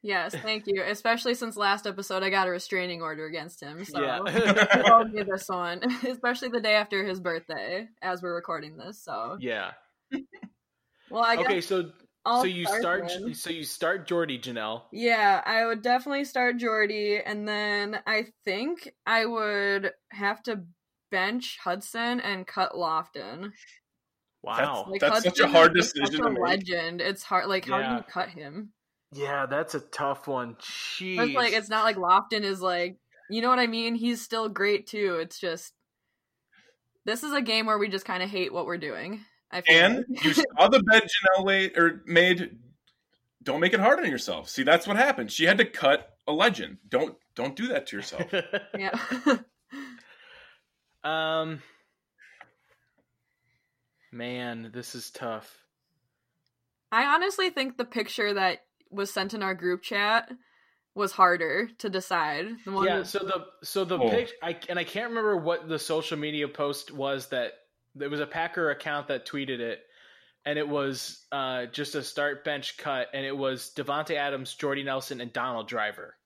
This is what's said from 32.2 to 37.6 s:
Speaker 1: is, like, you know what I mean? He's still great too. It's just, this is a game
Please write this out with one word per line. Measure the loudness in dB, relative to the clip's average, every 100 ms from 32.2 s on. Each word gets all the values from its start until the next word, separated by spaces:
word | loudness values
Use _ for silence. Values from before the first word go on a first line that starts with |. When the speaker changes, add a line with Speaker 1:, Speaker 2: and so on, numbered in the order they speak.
| 4 -2
Speaker 1:
is, | -2 -2
like, | 0 0 -2 -6 _ _ _
you | -2
know | 2
what | 4
I | 4
mean? | 0 -2 -2
He's | -2 -2
still | -4 -4 -4
great | 0 2 2 -2
too. | -2 0 0
It's | -4 -6
just, | -6 -6 -10 _ _ _ _ _ _ _ _ _ _ _ _ _ -6
this | -4
is | -2
a | -2
game | 0 0